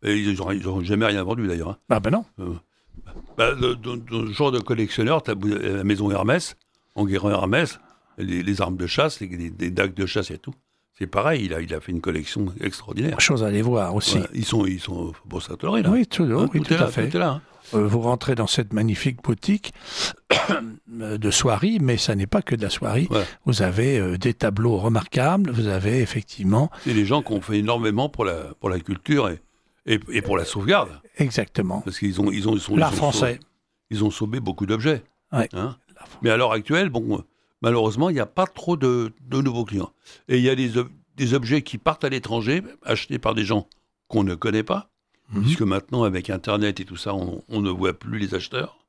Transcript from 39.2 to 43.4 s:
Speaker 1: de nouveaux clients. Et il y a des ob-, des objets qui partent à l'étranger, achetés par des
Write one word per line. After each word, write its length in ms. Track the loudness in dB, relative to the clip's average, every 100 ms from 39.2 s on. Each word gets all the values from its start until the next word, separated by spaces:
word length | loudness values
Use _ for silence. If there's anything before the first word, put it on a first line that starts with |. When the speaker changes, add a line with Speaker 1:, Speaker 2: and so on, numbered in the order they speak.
| -6
Speaker 1:
de 120 | 0
nouveaux 240 | 0 0
clients. 260 | -2 -2 -4 _ -20 -20 _
Et 80 | 2
il 40 |
y 60 | 4
a 40 |
des 220 | 2 0 0
ob-, 120 | -2 -8 _ -2
des 180 | 2
objets 280 | 2 2 0
qui 160 | 0 -4
partent 260 | -2 0
à 40 | -2
l'étranger, 520 | -4 -2 -2 0 -2 -2 -14
achetés 340 | -4 -4 -2 -4
par 160 | 0
des 100 | 0